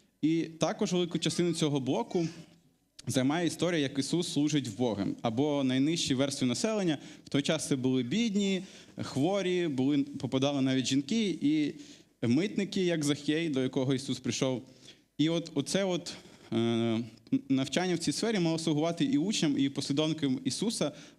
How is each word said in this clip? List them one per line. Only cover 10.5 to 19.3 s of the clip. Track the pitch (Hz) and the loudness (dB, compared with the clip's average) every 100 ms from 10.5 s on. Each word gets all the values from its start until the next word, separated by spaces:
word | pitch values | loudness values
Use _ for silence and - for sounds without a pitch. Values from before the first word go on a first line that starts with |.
| 143 | 2
навіть | 131 131 117 | 2 2 2
жінки | 131 139 226 208 - | 0 0 0 0 0
і | 143 156 147 - - - - _ 117 | 2 2 0 -4 -14 -20 -20 _ 2
митники, | 131 202 208 190 196 | 2 2 -2 -2 0
як | 180 165 | 2 2
Захей, | 143 143 147 156 165 | 0 0 0 0 0
до | 131 | 0
якого | 127 139 131 | 0 0 0
Ісус | 131 135 123 | 0 -2 -6
прийшов. | 123 - 131 127 - - - - _ - | -4 -2 0 -2 -8 -20 -20 -20 _ 0
І | 156 | 0
от | 165 - | 0 -2
оце | - - 185 | -4 0 0
от, | 196 175 - - - - - | 0 -2 -4 -14 -16 -18 -4
е, | 113 117 113 113 113 117 - - 135 - | 0 2 2 2 0 -4 -10 -4 -2 0
навчання | 131 135 175 180 | 0 0 0 0
в | 170 | -2
цій | 165 | -2
сфері | 143 220 220 | -2 0 0
мало | 165 165 | 0 0
слугувати | 165 147 165 165 | 0 0 0 0
і | 139 143 | 0 2
учням, | 180 | 0